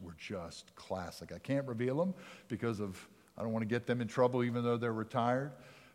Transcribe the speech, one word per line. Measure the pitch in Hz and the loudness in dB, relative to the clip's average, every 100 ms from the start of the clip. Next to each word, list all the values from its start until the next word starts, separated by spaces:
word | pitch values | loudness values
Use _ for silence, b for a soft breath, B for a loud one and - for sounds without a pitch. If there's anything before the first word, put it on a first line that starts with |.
were | 90 80 | -14 -10
just | - 98 85 - - | -8 -6 -8 -12 -18
classic. | - - 95 85 - 82 | -18 -6 -4 -4 -8 -12
I | 85 | -8
can't | - 139 135 | -2 0 0
reveal | 113 123 139 | 0 2 2
them | 185 185 B B - | 0 -2 B B -6
because | 107 117 104 | -2 0 0
of, | 101 90 - B B - | -2 -6 -14 B B -6
I | |
don't | 113 | -2
want | 110 | 0
to | 110 | 2
get | 120 117 | 2 2
them | 120 | 0
in | 110 | 2
trouble | - 127 127 | 6 6 6
even | 120 120 | 2 2
though | 120 117 | 2 2
they're | 117 | 2
retired. | 113 110 127 117 127 143 - B B B | 0 0 2 2 2 0 -8 B B B